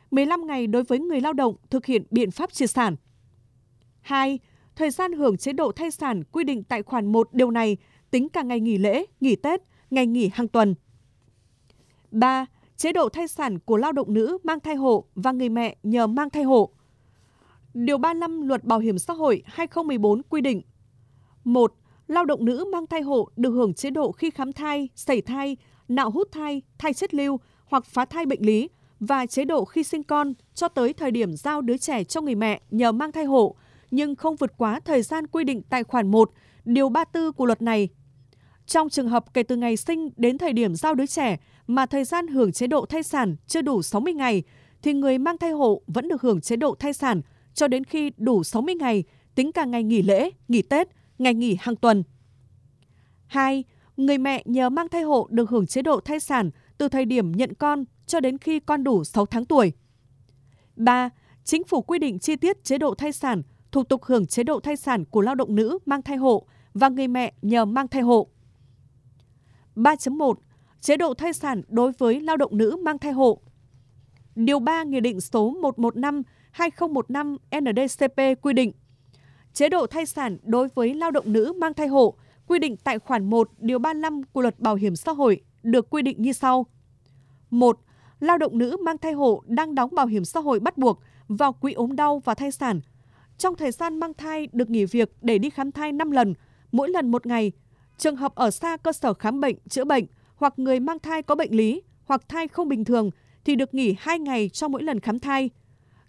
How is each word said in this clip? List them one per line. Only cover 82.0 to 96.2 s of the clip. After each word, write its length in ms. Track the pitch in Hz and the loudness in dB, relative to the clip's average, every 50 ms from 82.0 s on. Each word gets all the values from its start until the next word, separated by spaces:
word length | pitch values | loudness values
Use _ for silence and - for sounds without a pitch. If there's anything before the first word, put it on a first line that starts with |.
| 247 196 - _ _ _ _ _ _ | 6 4 4 _ _ _ _ _ _
quy 120 | - 349 339 | 0 0 2
định 180 | 311 285 220 | 0 0 -4
tại 220 | - - 277 240 220 | -4 -4 -4 -4 -4
khoản 320 | - - 262 220 190 196 | -2 -2 -2 0 0 2
một, 200 | 226 233 226 - _ - | 2 2 2 2 _ -6
điều 200 | 220 226 254 247 | -2 -2 0 0
ba 140 | 240 311 | 0 -2
mươi 80 | 320 302 | -2 -2
lăm 220 | 311 320 302 285 | -4 -4 -4 -6
của 180 | 269 - - 269 | -8 -6 -2 0
Luật 180 | 247 233 226 - | 0 0 0 0
Bảo 160 | - 220 214 | 0 0 2
hiểm 220 | 196 208 202 170 | 2 0 0 -2
xã 160 | - - 320 | -2 -4 -4
hội 300 | 311 277 190 233 196 - _ _ _ _ | -2 2 2 2 2 2 _ _ _ _
được 280 | - 226 226 254 220 - | -2 0 0 0 0 -2
quy 120 | - 302 | -4 -2
định 200 | 254 269 - - | -2 -2 -2 -2
như 100 | 220 269 | -2 -2
sau. 340 | 247 - 277 262 254 254 247 - _ _ _ _ _ _ _ _ _ _ _ _ _ _ _ - | -2 0 0 2 2 2 0 -4 _ _ _ _ _ _ _ _ _ _ _ _ _ _ _ -2
Một, 300 | 233 240 247 240 226 - _ _ _ _ _ - _ - | 2 4 4 4 4 2 _ _ _ _ _ -20 _ -4
lao 180 | 285 320 349 339 | 0 2 2 2
động 200 | 320 - - 233 | 2 0 0 0
nữ 180 | 247 247 320 370 359 | 0 0 -2 -4 -4
mang 140 | 330 330 302 | -4 -4 -4
thai 140 | - 320 | -4 -4
hộ 300 | 302 285 285 247 208 - - | -2 2 2 2 2 2 -2
đang 280 | - 233 269 320 311 294 | -4 -2 -2 -2 0 0
đóng 200 | 269 240 262 349 | -2 -2 0 0
bảo 120 | 320 269 | 0 0
hiểm 180 | 240 214 208 175 | 2 0 -2 -2
xã 160 | - - 330 | -2 -4 -2
hội 200 | 302 294 254 202 | 0 0 0 0
bắt 180 | 214 339 - 277 | 0 -2 0 2
buộc 220 | 262 240 196 - - _ _ - - - | 2 2 2 0 -4 _ _ -16 -10 -6
vào 240 | 214 214 285 269 | -2 0 0 0
quỹ 200 | 262 - - 277 | 0 0 -4 -4
ốm 240 | - - 240 240 277 | -2 -2 -2 -2 0
đau 260 | 254 294 294 294 285 - | 0 2 2 0 0 -2
và 100 | 247 220 | -4 -4
thai 160 | - 277 277 | -2 -4 -6
sản. 300 | 269 - 277 247 202 160 - _ _ _ _ _ _ _ _ _ _ - | -6 -4 -4 -2 -2 -4 -6 _ _ _ _ _ _ _ _ _ _ -4
Trong 180 | - 370 349 | -4 -2 -2
thời 140 | - 311 254 | -2 -4 -4
gian 300 | 233 - 339 330 311 320 | -4 -4 -6 -6 -4 -4
mang 140 | 330 330 302 | -6 -6 -8
thai 340 | - 294 311 311 311 302 - | -10 -10 -8 -6 -6 -6 -4
được 180 | - 233 247 220 | -2 -2 -2 0
nghỉ 140 | 233 220 196 | 0 0 0
việc 280 | 180 - 240 220 - _ - | 0 2 0 0 0 _ -4
để 160 | - 240 226 196 | 0 2 2 2
đi 120 | 214 294 | 2 -2
khám 220 | - - 269 277 | -4 -4 -6 -6
thai 200 | - 294 302 302 | -6 -6 -6 -4
năm 180 | 285 294 320 302 | -2 -2 -2 2
lần, 240 | 285 262 | 2 2